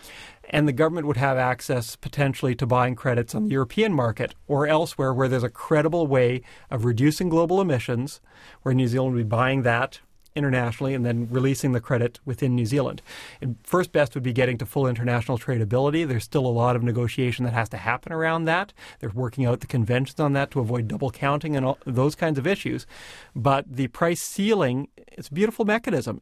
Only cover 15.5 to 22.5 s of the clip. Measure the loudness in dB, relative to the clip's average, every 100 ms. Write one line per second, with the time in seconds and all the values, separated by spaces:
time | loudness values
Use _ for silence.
15.5 | -2 0 2 2 2 0 -2 -2 0 0
16.5 | 2 2 2 0 0 -2 0 -2 0 -2
17.5 | -2 -2 -4 -4 -4 -4 -2 0 0 0
18.5 | 0 -2 -10 -20 -12 -8 -4 -4 -2 0
19.5 | 0 -2 -2 0 0 -2 -2 0 0 0
20.5 | -2 -2 -2 -2 -4 -6 -4 -2 -2 -2
21.5 | -2 0 -2 -4 0 0 0 -2 0 0